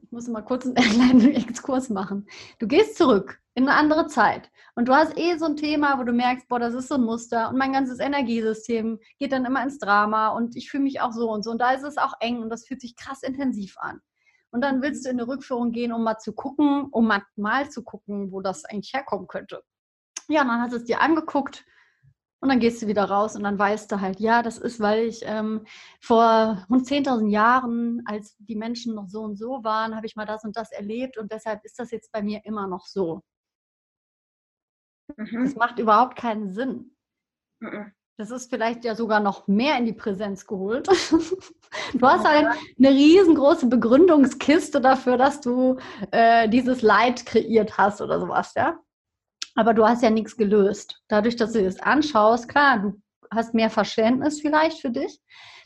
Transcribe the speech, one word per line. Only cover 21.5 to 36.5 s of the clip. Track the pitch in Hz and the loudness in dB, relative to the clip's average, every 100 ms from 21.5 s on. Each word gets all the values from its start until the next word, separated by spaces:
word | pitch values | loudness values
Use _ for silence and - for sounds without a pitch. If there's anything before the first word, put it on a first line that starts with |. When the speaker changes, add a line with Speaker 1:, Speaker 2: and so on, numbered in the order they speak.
| - _ _ _ _ _ _ _ - | -12 _ _ _ _ _ _ _ -6
Speaker 1:
und | 269 | 0
dann | 254 | 2
gehst | 233 233 | 2 0
du | 208 | -4
wieder | 202 190 | -2 0
raus | 202 214 208 | 0 -2 -4
und | |
dann | 202 196 | -6 0
weißt | 202 208 - | 0 -2 -4
du | 202 | -6
halt, | 190 190 | -4 -4
ja, | 220 233 | 0 0
das | 233 233 | 0 -6
ist, | - 226 | -10 -4
weil | 208 220 233 | 0 0 -2
ich, | 214 - | -6 -10
ähm, | 214 214 214 214 - - _ | -6 -6 -8 -10 -20 -20 _
vor | - 226 226 220 220 208 - | 0 4 6 4 2 -2 0
rund | 254 254 | 0 2
zehntausend | 285 277 240 214 | -2 0 0 0
Jahren, | 208 226 254 247 233 233 233 233 | 2 2 2 0 -4 -4 -6 -8
als | 214 208 _ | -12 -12 _
die | 208 214 | -12 -10
Menschen | 226 240 240 | -8 -8 -8
noch | 214 196 | -10 -10
so | 214 | -12
und | 214 202 | -10 -10
so | 226 262 | -10 -8
waren, | 214 220 226 220 | -4 -4 -4 -6
habe | 214 | -12
ich | 220 | -10
mal | 214 | -10
das | 220 | -10
und | 220 226 | -10 -10
das | 220 | -12
erlebt | - 202 226 262 220 | -12 -10 -8 -8 -10
und | 208 | -12
deshalb | 220 226 208 214 | -10 -8 -10 -12
ist | - | -14
das | 233 | -12
jetzt | 220 _ | -12 _
bei | 220 | -8
mir | 208 208 208 | -6 -8 -10
immer | 214 190 | -8 -8
noch | 180 - | -10 -10
so. | 196 170 175 _ _ _ _ _ _ _ _ _ _ _ _ _ _ _ _ _ _ _ 294 | -6 -6 -6 _ _ _ _ _ _ _ _ _ _ _ _ _ _ _ _ _ _ _ -16
Speaker 2:
Mhm. | 220 233 262 | -10 -4 -4
Speaker 1:
Das | 247 | -2
macht | 240 240 | -4 -2
überhaupt | 220 214 254 - | 2 4 2 -2
keinen | 240 214 202 | -6 -6 -8